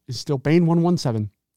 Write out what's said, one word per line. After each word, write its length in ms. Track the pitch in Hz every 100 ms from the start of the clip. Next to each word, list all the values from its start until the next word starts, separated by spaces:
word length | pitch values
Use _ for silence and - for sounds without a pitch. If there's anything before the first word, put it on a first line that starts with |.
| -
is 100 | 123
still 200 | - 139
Bane 260 | 143 170
one 180 | 165 170
one 140 | 170 175
seven. 320 | 135 113 104 - _